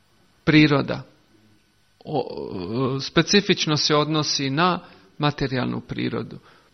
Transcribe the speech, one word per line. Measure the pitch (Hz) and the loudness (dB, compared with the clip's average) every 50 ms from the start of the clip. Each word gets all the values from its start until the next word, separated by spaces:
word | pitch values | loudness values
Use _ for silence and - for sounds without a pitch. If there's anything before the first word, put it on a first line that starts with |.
| _ _ _ _ _ _ _ _ - | _ _ _ _ _ _ _ _ 0
priroda. | 165 147 151 156 147 147 139 - - 120 123 - - _ _ _ _ _ _ _ _ _ _ _ _ _ _ _ _ _ _ - | 4 6 6 6 6 4 2 0 -2 -6 -8 -10 -16 _ _ _ _ _ _ _ _ _ _ _ _ _ _ _ _ _ _ -12
O, | - 156 135 - - - - 69 58 - 95 87 90 113 127 135 123 135 135 | -6 -6 -6 -4 -6 -8 -10 -10 -10 -8 -8 -8 -6 -4 -2 -2 -2 -4 -4
specifično | 135 - - 170 160 - 202 202 196 - - - - 160 151 | -6 -2 2 2 2 4 4 2 4 2 0 0 0 0 0
se | 143 - - 151 | 0 2 2 2
odnosi | 147 147 151 160 156 143 - - - 139 135 | 2 2 2 0 -2 0 -2 -2 -2 -2 -2
na | 135 151 175 185 175 175 - - - - - - _ - | 0 2 2 2 0 -2 -6 -12 -20 -20 -20 -16 _ -2
materijalnu | 147 147 - - 143 127 131 127 123 120 120 120 | -2 -2 0 -2 -2 -2 -2 -2 -2 -2 -4 -6
prirodu. | - - 123 123 123 123 117 113 117 - - - - - - _ _ _ | -6 -8 -6 -4 -4 -4 -4 -6 -8 -8 -14 -18 -20 -20 -20 _ _ _